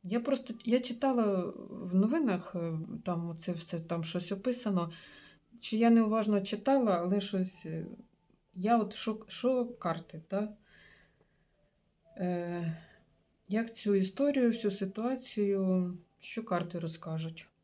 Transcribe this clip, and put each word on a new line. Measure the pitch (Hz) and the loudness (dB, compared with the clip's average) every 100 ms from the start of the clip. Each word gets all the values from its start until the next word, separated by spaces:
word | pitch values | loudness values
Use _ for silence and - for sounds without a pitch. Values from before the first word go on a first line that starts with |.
Я | 180 233 | -2 -2
просто, | 254 269 - 220 | 0 -2 -2 -6
я | 240 247 | 2 2
читала | 247 - 269 240 214 190 175 - - | 2 0 2 4 2 2 -2 -8 -12
в | - 180 185 | -10 2 4
новинах, | 214 320 269 180 - 175 | 6 4 2 0 -2 -4
е, | 165 160 165 - - | -2 -4 -6 -8 -4
там | 170 170 | -4 -4
оце | 165 - | -6 -6
все, | 165 - 170 | -6 -6 -8
там | 165 170 | -4 -4
щось | 165 180 180 | -2 -4 -4
описано. | 196 254 240 214 185 170 - - - - - _ - | -4 -2 -2 0 0 0 -8 -18 -20 -20 -20 _ -12
Чи | - 220 | -4 4
я | 233 | 6
неуважно | 226 220 214 208 202 | 8 6 2 4 2
читала, | 196 214 - 277 233 175 | 2 -2 4 4 6 2
але | 175 202 | 2 0
щось, | 190 190 185 - 160 | 0 0 -2 -4 -8
е, | 160 170 - - _ _ _ _ | -8 -8 -12 -20 _ _ _ _
я | 185 202 233 | -4 4 4
от | 214 | 2
що, | - - 220 - | -2 -4 -4 -8
що | - 247 254 240 | -2 0 2 -2
карти, | - 175 165 - 160 - | -4 -4 -4 -8 -16 -6
та? | 196 214 208 _ - - - _ _ _ _ _ _ _ _ _ _ _ - | -4 -4 -8 _ -20 -20 -20 _ _ _ _ _ _ _ _ _ _ _ -6
Е... | 180 175 175 175 170 160 - - _ _ _ _ - | -4 -2 -4 -4 -4 -6 -14 -20 _ _ _ _ -4
Як | 208 233 | -2 -2
цю | - 208 196 | -4 2 2
історію, | 190 - 285 277 240 | 2 2 2 4 4
всю | 220 208 | 2 -2
ситуацію, | 190 190 214 240 262 - 214 202 196 190 185 180 180 _ _ | -2 -6 -2 -4 -4 -4 -2 0 2 4 4 2 -4 _ _
що | - - | -10 -8
карти | 226 175 165 175 | -2 -2 -2 -6
розкажуть? | 165 - 160 160 160 165 - _ | -6 -6 -6 -6 -6 -10 -20 _